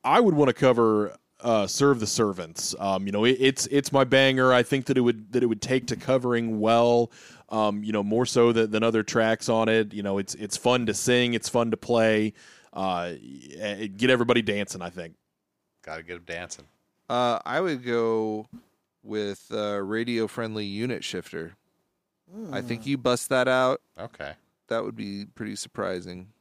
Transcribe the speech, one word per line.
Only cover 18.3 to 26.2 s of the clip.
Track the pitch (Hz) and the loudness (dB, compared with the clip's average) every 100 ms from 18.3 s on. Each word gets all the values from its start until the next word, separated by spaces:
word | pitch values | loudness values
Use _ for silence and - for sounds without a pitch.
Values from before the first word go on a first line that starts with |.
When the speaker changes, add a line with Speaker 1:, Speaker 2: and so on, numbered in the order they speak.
| 107 107 - _ _ _ _ | -6 -10 -20 _ _ _ _
Speaker 3:
with, | 107 107 101 95 - | -10 -6 -6 -8 -10
uh, | 110 104 101 | -6 -4 -4
Radio | 98 110 117 117 110 | -4 -4 -2 -2 -2
Friendly | - 113 110 | -4 -8 -6
Unit | 101 101 123 113 | -8 -6 -6 -6
Shifter. | - 92 - 85 82 _ _ _ _ _ _ _ _ 196 208 | -8 -10 -10 -12 -12 _ _ _ _ _ _ _ _ -16 -10
I | 135 | -8
think | 127 117 | -8 -8
Speaker 4:
Hmm. | 113 | -4
Speaker 3:
you | 139 | -2
bust | 123 123 - | 0 0 0
that | 131 127 | 0 2
out. | 131 127 135 _ - | 2 2 -2 _ -16
Speaker 2:
Okay. | 104 - 71 80 _ _ _ | -16 -12 -12 -14 _ _ _
Speaker 3:
That | 113 | -4
would | 104 113 | -4 -8
be | 104 101 101 | -10 -10 -12
pretty | - 107 101 | -12 -10 -10
surprising. | - - 95 92 90 90 | -12 -8 -6 -6 -10 -16